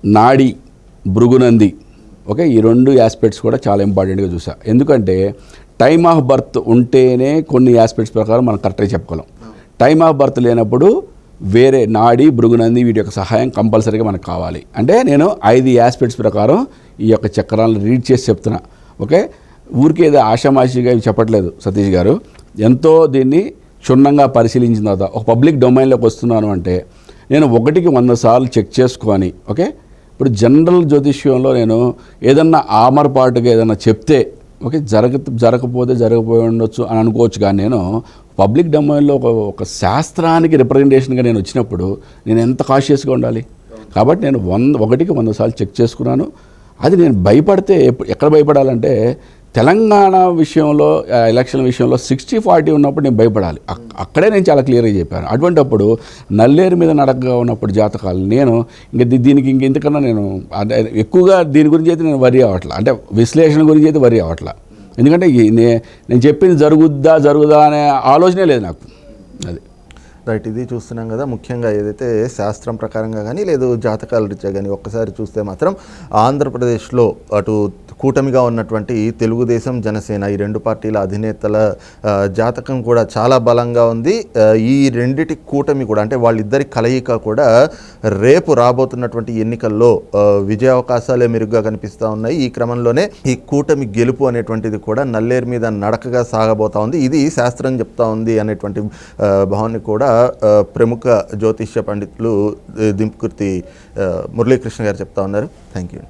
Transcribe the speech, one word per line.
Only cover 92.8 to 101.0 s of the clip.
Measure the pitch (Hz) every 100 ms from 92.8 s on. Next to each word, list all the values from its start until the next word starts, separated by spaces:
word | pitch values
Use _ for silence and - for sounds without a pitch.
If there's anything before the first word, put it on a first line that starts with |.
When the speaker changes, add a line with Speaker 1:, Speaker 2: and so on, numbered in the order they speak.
| 117 123 208 - 139
Speaker 2:
ఈ |
కూటమి | 123 - 139 143 143 123 104
గెలుపు | 120 127
అనేటువంటిది | 135 120 107 110 107 104
కూడా | - 110
నల్లేరు | 135 113 113 127 123
మీద | 123
నడకగా | 113 104 104 113 127 123
సాగబోతా | 117 110 110 107 107 104
ఉంది. | 110 165
ఇది | 131 151 143
శాస్త్రం | 156 123 123 135 127
చెప్తా | - -
ఉంది | 113 110 113 113
అనేటువంటి, | 107 104 101 101
ఆ, | 107 - - - 101 98
భావాన్ని | 98 101 110 113
కూడా, | 110 107 135 117 123 -
ఆ, | 107 107 98 -
ప్రముఖ | 117 117